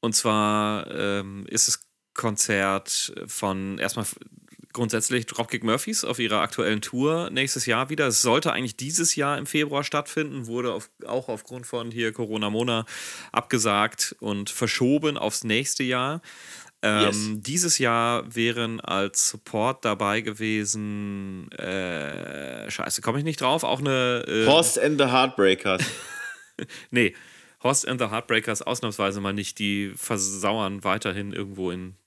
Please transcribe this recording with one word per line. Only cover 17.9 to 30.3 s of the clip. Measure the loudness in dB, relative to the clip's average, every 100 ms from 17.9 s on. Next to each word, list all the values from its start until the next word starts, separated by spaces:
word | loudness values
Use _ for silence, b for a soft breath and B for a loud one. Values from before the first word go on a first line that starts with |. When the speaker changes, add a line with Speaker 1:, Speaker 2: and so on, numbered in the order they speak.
| 4 4 0 -2
Speaker 1:
wären | 0 0 0 -2 -4
als | -2 0 0 2 0
Support | -2 -4 0 0 0 -2
dabei | 0 2 0
gewesen, | -2 -4 -2 0 0 -2 -4 -4 -6 -6 -8 -10 -12
äh, | -8 -4 -2 -2 -4 -6 -6 -8 -8 -10 -10 -8
scheiße, | -6 -4 -2
komm | -2 0
ich |
nicht | -2 0
drauf, | 2 2
auch | 2 0
eine, | 2 2 2 0 0
äh | 4 8
Speaker 2:
Horst | 8 6 2
and | 2 4
the | 4
Heartbreakers. | 6 4 6 6 6 2 0 0
Speaker 1:
<laughs> | -6 -12 -12 -12 -14 -16 -14 -12 B B
Nee, | 4 4 B B B B B
Horst | 2 2 0
and | -2
the | 0
Heartbreakers | -2 2 0 2 -4
ausnahmsweise | -2 -2 -2 0 0 0
mal | -2
nicht, | -2 -6 -2
die | 0 0 -2 -6
versauern | -4 -2 -2